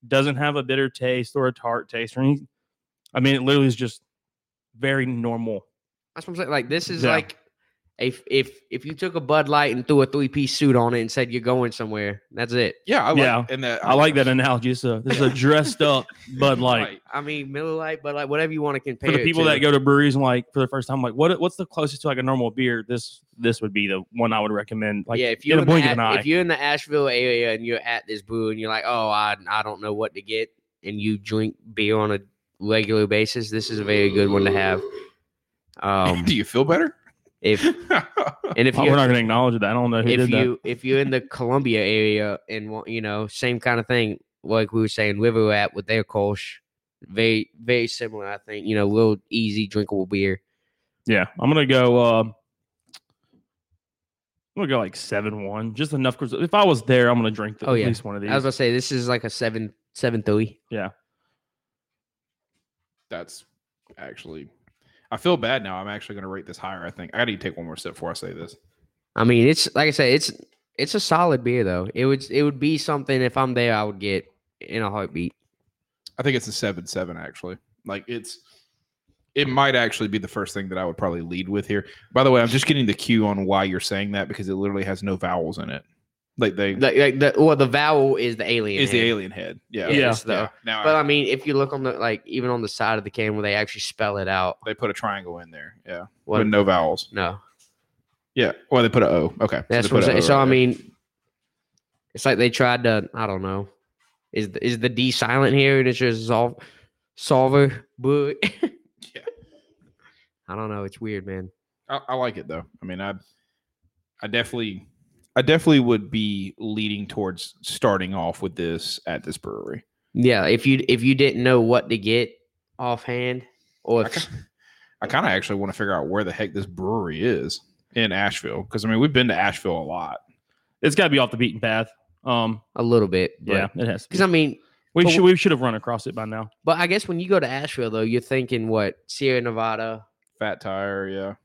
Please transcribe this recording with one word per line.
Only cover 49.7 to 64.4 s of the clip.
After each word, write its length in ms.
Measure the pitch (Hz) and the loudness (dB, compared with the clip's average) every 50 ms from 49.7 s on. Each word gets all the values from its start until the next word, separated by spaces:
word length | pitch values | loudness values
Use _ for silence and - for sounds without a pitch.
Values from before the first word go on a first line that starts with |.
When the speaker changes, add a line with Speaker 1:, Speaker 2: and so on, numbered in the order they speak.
| - 107 104 98 104 98 95 | -2 -4 -2 -2 -2 -4 -4
Speaker 2:
beer. 360 | 92 104 98 98 98 95 95 _ _ _ _ _ _ _ _ _ _ _ _ _ | -2 -2 0 0 0 -2 -4 _ _ _ _ _ _ _ _ _ _ _ _ _
Speaker 1:
Yeah, 200 | - 113 98 90 - - - | 0 2 2 0 -2 -4 -2
I'm 120 | - 131 | 0 2
gonna 160 | 156 156 143 | 4 2 4
go. 320 | 131 135 131 127 123 120 123 | 4 4 4 6 6 6 6
Uh, 260 | 120 117 113 113 110 | 4 4 4 2 0
I'm 100 | 113 110 _ _ _ _ _ _ _ _ _ _ _ _ - _ _ _ _ _ _ _ _ _ _ _ _ _ _ _ _ _ _ _ _ _ _ _ _ _ _ _ _ _ _ _ | -2 -6 _ _ _ _ _ _ _ _ _ _ _ _ -20 _ _ _ _ _ _ _ _ _ _ _ _ _ _ _ _ _ _ _ _ _ _ _ _ _ _ _ _ _ _ _
gonna 120 | 196 202 139 | -6 -2 0
go, 80 | 135 123 | 0 0
like, 180 | 107 92 - | -2 -4 -8
seven 480 | - - - - 101 104 107 104 107 101 | -12 -10 -4 -4 -4 -4 -4 -6 -6 -8
one, 280 | 98 101 107 110 113 107 | -8 -8 -6 -8 -8 -6
just 180 | 117 151 151 151 | -6 -6 -4 -4
enough. 240 | 135 131 131 123 - | -2 -2 -2 -2 -2
'Cause 140 | 143 120 | -8 -8
if 220 | 120 - 156 170 - | -4 -4 -4 0 2
I 100 | 208 202 | 4 6
was 200 | 185 156 120 110 | 6 4 2 2
there, 260 | - 131 127 123 120 | 4 4 6 6 6
I'm 80 | 120 120 | 4 4
gonna 140 | 113 110 | 2 0
drink 280 | 110 107 107 107 107 _ | -2 -4 -8 -8 -8 _
the, 60 | - - | -2 0
Speaker 2:
Oh, 60 | 127 | 2
Speaker 1:
at 60 | 117 | 2
Speaker 2:
yeah. 60 | 110 120 | 2 2
Speaker 1:
least 180 | 113 110 - | 0 -2 -4
one 100 | 107 101 | -10 -10
of 60 | 101 | -8
these. 100 | 101 104 | -4 0
Speaker 2:
I 40 | 127 | 0
was 80 | 139 131 | 0 0
gonna 60 | 135 127 | -2 -2
say 180 | - 135 120 | 0 0 2
this 180 | 120 127 127 - | 2 0 -2 -2
is 180 | 139 127 120 120 | -4 -2 0 0
like 160 | 123 117 - | -2 -2 -2
a 40 | 113 | -6
seven, 440 | - - 123 113 110 110 110 104 _ _ _ _ _ | -8 -4 -4 -4 -4 -4 -8 -8 _ _ _ _ _
seven 280 | - - 123 117 113 101 | -2 -2 0 0 0 0
three. 380 | - 104 107 113 110 - _ _ _ | 2 2 2 2 -2 -6 _ _ _
Speaker 1:
Yeah. 220 | 117 107 95 98 - _ _ _ _ _ _ _ _ _ _ _ _ _ _ _ _ _ _ _ _ _ _ _ _ _ _ _ _ _ _ _ _ _ _ _ _ _ _ _ _ _ _ _ | -8 -8 -8 -8 -10 _ _ _ _ _ _ _ _ _ _ _ _ _ _ _ _ _ _ _ _ _ _ _ _ _ _ _ _ _ _ _ _ _ _ _ _ _ _ _ _ _ _ _
Speaker 3:
That's 360 | - 85 87 - - - _ _ _ _ _ _ _ _ _ _ _ - | -12 -12 -12 -14 -18 -20 _ _ _ _ _ _ _ _ _ _ _ -18
actually, 500 | - 65 - - - - 78 78 | -18 -18 -18 -18 -18 -16 -16 -16